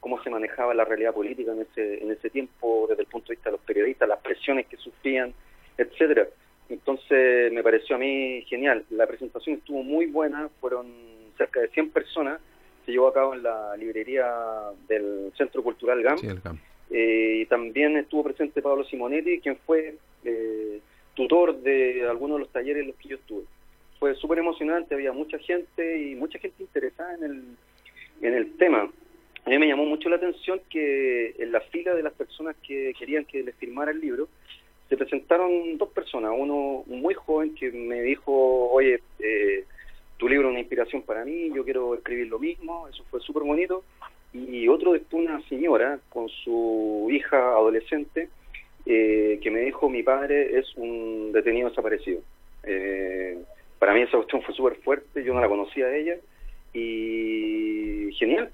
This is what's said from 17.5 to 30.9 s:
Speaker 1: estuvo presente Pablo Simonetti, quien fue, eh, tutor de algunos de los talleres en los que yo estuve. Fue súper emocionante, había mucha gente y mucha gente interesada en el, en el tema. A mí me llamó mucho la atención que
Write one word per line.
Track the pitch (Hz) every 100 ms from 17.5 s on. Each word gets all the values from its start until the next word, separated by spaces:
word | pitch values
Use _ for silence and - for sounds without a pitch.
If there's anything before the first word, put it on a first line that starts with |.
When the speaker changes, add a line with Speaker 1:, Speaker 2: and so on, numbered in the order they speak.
| 120 117 113 151 151
Speaker 1:
estuvo | 143 151
presente | 147 135 151 147
Pablo | 139 139
Simonetti, | 135 131 123 147 160 175
quien | 156 135
fue, | - 160 156 151 _ _
eh, | 120 113 113 110 110 104 _ _ _
tutor | - 127 165 175 135
de | 131 135 127 127 120
algunos | 117 139 151
de |
los | -
talleres | 127 131 147
en | 135
los | -
que | 143
yo | 135
estuve. | - 104 - - - _ _ -
Fue | 143
súper | 135 151 165
emocionante, | 165 160 151 170 165
había | 143 139
mucha | 127 151 151
gente | - 180 175 - 165 160
y | 143
mucha | 131 147 -
gente | 196 _
interesada | 381 - - - 359 170
en |
el, | 151 139 247 247 _ _ - - - -
en | 117
el | 123 107 -
tema. | 180 123 101 - - - _ -
A | -
mí | 139
me | 156
llamó | 139
mucho | 151 156 170
la | 170
atención | 180 175 - 185 -
que | 160 147